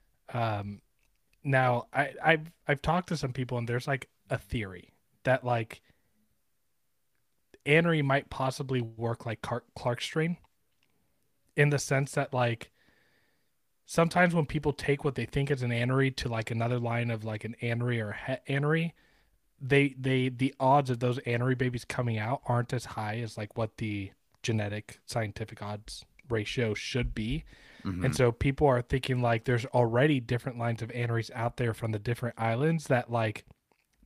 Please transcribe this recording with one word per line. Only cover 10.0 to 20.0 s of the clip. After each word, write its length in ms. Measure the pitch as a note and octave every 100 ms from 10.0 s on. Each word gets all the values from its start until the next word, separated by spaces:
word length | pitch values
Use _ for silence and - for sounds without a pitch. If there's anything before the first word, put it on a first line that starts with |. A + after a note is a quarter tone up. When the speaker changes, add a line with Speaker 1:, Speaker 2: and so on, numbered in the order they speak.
Speaker 1:
strain 380 | - D#3+ D#3+ F3 _ _ _ _ _ _ _ _ _ _ _
in 140 | - D3
the 100 | C#3+
sense 340 | - C#3 C#3
that, 200 | - C#3
like, 380 | B2+ A#2+ A#2 - _ _ _ _ _ _ _ _ _ _ _
sometimes 500 | _ - E3 F3+ F3+
when 120 | E3+ D3+
people 260 | D#3 D3
take 320 | C3+ - C#3+
what 120 | D3 B2+
they 100 | A2+
think 240 | C#3+ C#3
is 120 | C3+
an 80 | B2
anery 460 | A#2 B2 C3 C3+ C3
to, 100 | B2+
like, 240 | A2+ A2
another 280 | A#2 A2+ B2
line 320 | A#2 A#2 A#2
of, 140 | A2+
like, 200 | A2 G#2+
an 100 | - A#2+
anery 400 | A#2+ A#2 B2 A#2+
or 60 | G#2
a 60 |
het 320 | G2 - C3 -
anery, 460 | C#3 D3 D#3+ E3 - _ _ _ _ _ _
they, 340 | C3+ C#3 C#3+
they, 320 | C3+